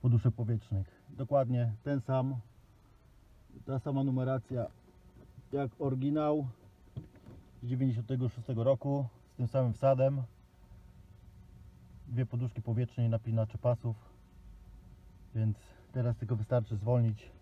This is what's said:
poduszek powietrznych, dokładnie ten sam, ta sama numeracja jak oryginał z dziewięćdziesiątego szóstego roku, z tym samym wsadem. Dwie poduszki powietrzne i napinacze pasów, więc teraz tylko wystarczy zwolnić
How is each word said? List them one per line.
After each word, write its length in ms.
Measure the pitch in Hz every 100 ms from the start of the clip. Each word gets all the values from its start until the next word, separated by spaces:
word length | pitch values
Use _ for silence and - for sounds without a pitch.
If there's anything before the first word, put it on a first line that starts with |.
poduszek 340 | 127 120 127 -
powietrznych, 640 | 110 110 - 98 92 - -
dokładnie 640 | - 131 143 123 123 117 107
ten 180 | 143 143
sam, 340 | - 131 131 127 - - - - - - - - - - - - -
ta 140 | 135
sama 240 | 147 135
numeracja 640 | 139 127 127 131 - 127 110 - - - - - - - -
jak 200 | 139 131 -
oryginał 680 | 139 131 139 151 151 151 131 - - - - - - - - - - -
z 40 | 120
dziewięćdziesiątego 640 | 127 135 117 110 131 123
szóstego 340 | 120 113 117
roku, 420 | 120 135 139 139 127 - -
z 20 | -
tym 120 | 123
samym 260 | 135 123
wsadem. 500 | 107 135 131 135 139 123 - - - - - - - - - - - - - - - - - -
Dwie 180 | 117 123
poduszki 360 | 120 123 -
powietrzne 440 | 117 113 120 - 117
i 40 |
napinacze 480 | 113 113 113 110 110
pasów, 380 | 123 120 117 107 - - - - - - - - - - - - - 113
więc 220 | 110 101 - - -
teraz 260 | 127 120 117
tylko 180 | 107 117
wystarczy 420 | 107 123 107 107
zwolnić 540 | 107 123 113 104 - -